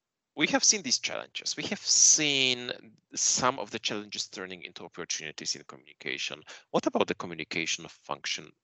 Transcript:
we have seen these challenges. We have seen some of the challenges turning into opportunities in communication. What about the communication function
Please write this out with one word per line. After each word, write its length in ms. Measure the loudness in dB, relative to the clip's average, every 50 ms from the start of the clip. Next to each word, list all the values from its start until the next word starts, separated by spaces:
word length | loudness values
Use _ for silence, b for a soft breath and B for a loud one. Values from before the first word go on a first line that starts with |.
| _ _ _ _ _ _ -4
we 120 | 0 0 2
have 160 | 2 4 6
seen 180 | 6 4 4
these 160 | 2 0 0 0
challenges. 560 | 0 -2 -4 -6 -8 -8 -10 -8 -6 -6 -4
We 80 | -4 -4
have 140 | -4 -4 -4
seen 920 | 0 2 6 8 8 8 8 8 6 4 4 4 4 4 2 0 -2 -6 -8 -8 -10 -20 -20 _ _ _ -6
some 440 | -2 0 2 2 4 4 2 2 2
of 100 | -2 -6
the 80 | -6 -4
challenges 500 | -4 -4 -4 -4 -6 -6 -6 -6 -6 -6
turning 360 | -8 -10 -10 -8 -10 -10 -12
into 200 | -12 -14 -14 -16
opportunities 720 | -12 -10 -8 -6 -6 -6 -6 -6 -8 -10 -8 -6 -6 -6
in 60 | -6 -8 -16
communication. 760 | -18 -20 -20 -20 -18 -10 -6 -6 -4 -4 -4 -6 -8 -10 -14 B B B B B
What 160 | -2 -2 0 0
about 200 | 2 2 2 2
the 60 | 0
communication 720 | -4 -6 -10 -8 -8 -8 -6 -4 -4 -2 -2 -4 -4 -6 -12
function 640 | -18 -14 _ -8 -8 -6 -6 -6 -6 -6 -8 -14 -20 _